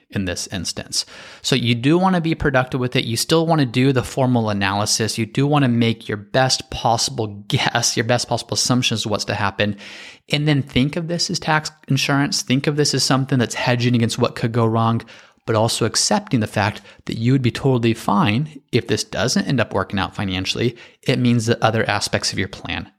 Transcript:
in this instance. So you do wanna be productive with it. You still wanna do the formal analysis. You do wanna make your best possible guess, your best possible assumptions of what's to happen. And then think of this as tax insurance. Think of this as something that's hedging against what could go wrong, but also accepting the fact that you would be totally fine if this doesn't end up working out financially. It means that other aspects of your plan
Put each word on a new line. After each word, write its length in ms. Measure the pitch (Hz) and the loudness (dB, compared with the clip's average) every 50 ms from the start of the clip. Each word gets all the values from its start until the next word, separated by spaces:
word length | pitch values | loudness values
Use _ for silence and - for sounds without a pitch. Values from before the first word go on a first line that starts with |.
| _ _ | _ _
in 160 | - 101 95 | -6 -6 -4
this 220 | 90 87 - - | -4 -6 -6 -8
instance. 580 | - 110 92 87 - - - - - - - - - - - - - - - | -8 -8 -6 -6 -6 -8 -8 -10 -6 -6 -6 -6 -6 -14 -20 -20 -20 -20 -10
So 140 | - - 139 | -4 -2 0
you 200 | 123 117 117 120 | 2 2 2 2
do 220 | 117 117 143 165 | 2 4 4 4
wanna 240 | 180 185 190 185 175 | 4 4 4 2 2
be 140 | 156 165 156 | 0 0 -2
productive 440 | - - 151 131 127 123 - - 127 | 0 0 2 2 2 0 0 -2 -2
with 160 | 123 123 - | -2 0 0
it. 100 | 131 - | 0 0
You 120 | 113 113 | 0 -2
still 280 | - - - 160 165 165 | -2 0 2 2 2 4
wanna 200 | 165 165 156 139 | 4 2 2 2
do 260 | 117 110 127 127 139 | 2 2 2 2 4
the 120 | 135 123 110 | 4 2 -2
formal 460 | - - 143 131 127 123 117 113 107 | -2 -2 0 2 2 2 2 2 0
analysis. 680 | 104 101 101 95 101 101 107 - - - 113 104 - | 0 0 0 0 2 0 0 0 0 0 0 -2 -2
You 80 | - 113 | -4 -4
do 220 | 104 - 135 139 | -2 0 0 2
wanna 200 | 143 147 143 139 | 4 4 4 4
make 400 | 120 117 117 117 117 110 - - | 4 4 4 2 2 0 -2 -4
your 100 | - 107 | -6 -6
best 520 | 104 101 - - 131 131 127 - - - - | -6 -6 -2 0 2 2 2 0 -2 -4 -8
possible 760 | - - - 120 113 113 - - 135 123 110 104 101 101 101 | -8 -2 0 2 2 2 0 -2 -2 -4 -4 -4 -6 -10 -6
guess, 480 | - - 120 - - - 117 117 - - | -4 -2 0 0 0 0 0 0 0 0
your 100 | 123 110 | 0 0
best 220 | 113 120 117 - | 0 0 0 0
possible 280 | - 120 113 - - 110 | -2 -4 -6 -4 -6 -4
assumptions 500 | - - - 123 123 127 - 117 104 - | -2 0 2 2 2 2 0 -2 -2 -2
of 60 | 113 | -4
what's 140 | 104 98 - | -4 -4 -2
to 100 | - 107 | -4 -2
happen. 420 | 101 104 98 - - 104 104 101 - - - - - - - - - _ - | -2 -2 -2 0 0 -2 -2 -2 -6 -12 -16 -18 -18 -18 -20 -20 -20 _ -2
And 180 | 160 147 147 | -2 0 2
then 140 | 151 147 135 | 2 2 2
think 340 | 131 - - 127 131 147 - | 0 0 0 0 0 2 -2
of 120 | 175 165 | -4 -6
this 220 | 160 170 165 - - | -4 -4 -4 -4 -4
as 100 | 175 - | -4 -4
tax 320 | - 147 156 156 151 - - _ - | -2 0 0 0 -2 -4 -12 _ -4
insurance. 540 | - 139 135 - - 139 139 143 156 - - | -2 0 0 2 2 2 2 0 0 -2 -4
Think 260 | - - 127 139 - | -2 0 0 2 2
of 80 | 156 147 | 0 0
this 180 | 147 139 139 - | 2 0 2 2
as 100 | 131 - | 0 2
something 360 | - 139 131 135 - 143 123 | 2 2 2 2 2 2 2
that's 160 | 113 - - | 2 0 -2
hedging 400 | - - 131 123 117 120 123 123 | -2 0 0 0 2 2 2 4
against 240 | 117 117 113 - 131 | 2 2 0 0 0
what 160 | 120 - - | -2 -2 0
could 160 | - - 117 | -2 -4 -2
go 140 | 113 123 117 | 0 0 2
wrong, 360 | 113 110 113 113 113 113 113 - - - - - - _ _ _ | 2 2 2 2 2 0 0 -4 -8 -16 -20 -20 -20 _ _ _
but 100 | - 113 | -2 2
also 300 | 107 113 117 - - 117 | 2 2 2 0 0 -2
accepting 560 | 110 - - - - 208 202 208 - 139 117 | 0 0 0 0 0 0 -2 0 0 0 0
the 60 | 107 | 0
fact 340 | - - 107 98 107 - - - - - - _ | 0 0 0 0 0 -2 -6 -14 -20 -20 -14 _
that 120 | - - | -8 -6
you 140 | 113 113 120 | 0 2 2
would 100 | 135 139 | 2 4
be 100 | 123 - | 2 0
totally 420 | - - - 139 127 120 117 117 110 | -2 0 2 2 2 4 2 2 0
fine 680 | - - - 202 202 165 104 104 139 156 - - - - _ - | 0 0 0 2 2 2 2 2 0 -2 -4 -8 -16 -8 _ -2
if 140 | 117 - | -2 0
this 180 | - 113 - - | 0 -2 -4 -4
doesn't 420 | - - - 113 131 - 196 - | -6 -4 -2 -2 0 0 -2 -2
end 140 | - 139 117 | 0 0 0
up 120 | 107 - 107 | -2 0 -2
working 240 | 101 95 - 104 | -4 -4 -2 -2
out 160 | 98 87 87 - | -4 -4 -4 -4
financially. 640 | - 104 95 92 92 95 - - 117 113 123 120 - - - _ _ - | -6 -6 -4 -4 -4 -4 -4 -2 -2 -2 -2 -2 -6 -14 -20 _ _ -4
It 160 | - 127 127 | -2 0 2
means 260 | 123 120 120 120 107 | 2 2 2 2 2
that 160 | 117 113 - | 0 0 2
other 280 | - 113 110 113 104 - | 2 0 2 0 0 0
aspects 440 | 104 101 - - - 101 - - - | -2 -2 -2 -2 -2 -2 -2 -4 -4
of 60 | 95 | -4
your 100 | 95 - | -4 -6
plan 420 | - - - - - 92 - - _ | -8 -12 -10 -8 -8 -8 -8 -12 _